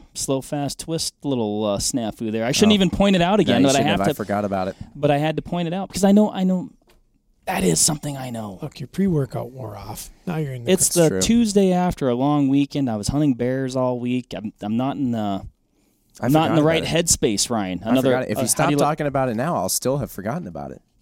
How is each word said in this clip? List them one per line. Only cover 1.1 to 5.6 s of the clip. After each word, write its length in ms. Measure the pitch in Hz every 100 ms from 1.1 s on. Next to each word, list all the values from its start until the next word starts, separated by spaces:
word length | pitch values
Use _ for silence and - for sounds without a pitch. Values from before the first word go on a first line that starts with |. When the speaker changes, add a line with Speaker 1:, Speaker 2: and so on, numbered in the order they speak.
| -
Speaker 1:
little, 420 | 147 127 107 104
uh, 140 | 107 98
snafu 540 | - 127 110 - 113
there. 120 | 110
I 80 | 113
shouldn't 200 | 147 208
Speaker 2:
Oh. 20 |
Speaker 1:
even 160 | 208 185
point 260 | - 202 190
it 60 |
out 160 | 170 208
again, 220 | 170 120
Speaker 2:
No, 60 | 135
you 40 |
Speaker 1:
but 40 | 135
I 20 |
Speaker 2:
shouldn't 120 | -
Speaker 1:
have 100 | -
Speaker 2:
have. 80 | 98
I 20 |
Speaker 1:
to, 40 |
Speaker 2:
forgot 300 | - 101 101
about 240 | 104 95 92
it. 80 | - - 147
Speaker 1:
but 140 | 143
I 80 | 143
had 180 | 156 151
to 60 |
point 260 | - 175